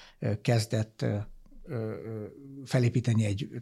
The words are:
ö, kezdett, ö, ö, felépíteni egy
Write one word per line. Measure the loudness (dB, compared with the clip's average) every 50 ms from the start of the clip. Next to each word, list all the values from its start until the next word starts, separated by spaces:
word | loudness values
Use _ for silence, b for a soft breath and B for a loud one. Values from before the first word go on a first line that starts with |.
| B B B B
ö, | -2 -2 -2 0
kezdett, | 4 4 4 4 4 2 0 0 0 -2 -4 -2
ö, | 0 0 0 0 -2 -6 -10 -16 -18 -20 -18 -16 -10
ö, | -6 -4 -4 -4 -4 -6 -6 -8 -8 -8 -8 -8 -10 -12 -14 -16 -16 -14 -14 -4
felépíteni | 0 2 4 4 4 4 2 2 4 4 4 4
egy | 2 0 -2 -4 -6 -8 -10